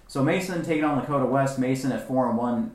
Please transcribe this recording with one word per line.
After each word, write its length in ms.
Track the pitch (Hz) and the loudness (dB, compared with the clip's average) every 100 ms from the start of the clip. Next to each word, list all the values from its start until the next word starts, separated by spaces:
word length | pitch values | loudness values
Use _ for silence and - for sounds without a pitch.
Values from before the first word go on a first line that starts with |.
| - | -8
So 140 | 139 | 0
Mason 400 | 147 185 185 170 | 2 0 -2 -4
taking 220 | 147 156 | 0 0
on 140 | 151 135 | 2 0
Lakota 300 | 131 139 123 | 0 0 2
West. 300 | 135 135 - | 2 2 0
Mason 340 | 127 135 135 | 0 0 -2
at 140 | 113 - | -4 -2
four 220 | 131 120 | 0 2
and 100 | 113 | 0
one, 340 | 120 113 110 | 0 -2 -4